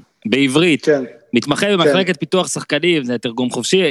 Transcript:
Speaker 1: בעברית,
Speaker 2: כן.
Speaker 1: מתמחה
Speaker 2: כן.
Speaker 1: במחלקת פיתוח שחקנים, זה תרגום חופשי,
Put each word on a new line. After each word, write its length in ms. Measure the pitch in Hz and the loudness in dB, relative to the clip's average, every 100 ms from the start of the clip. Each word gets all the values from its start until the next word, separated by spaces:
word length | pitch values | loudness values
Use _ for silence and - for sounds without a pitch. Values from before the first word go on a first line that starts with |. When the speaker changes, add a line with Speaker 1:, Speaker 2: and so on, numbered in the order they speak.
| - _ 107 | -16 _ -2
Speaker 1:
בעברית, 580 | 123 139 139 180 135 | 0 2 2 2 2
Speaker 2:
כן. 200 | - 143 127 - _ | 2 0 0 -12 _
Speaker 1:
מתמחה 340 | 120 127 143 202 | -2 0 -2 0
Speaker 2:
כן. 60 | |
Speaker 1:
במחלקת 480 | 196 156 170 180 175 | 2 2 2 0 -4
פיתוח 280 | 165 190 160 | -2 -2 -2
שחקנים, 560 | - - 147 170 165 | -4 -4 -2 0 0
זה 140 | 123 120 | 0 -4
תרגום 320 | 123 117 127 | -4 -4 -4
חופשי, 400 | 123 113 190 170 | -4 -2 0 0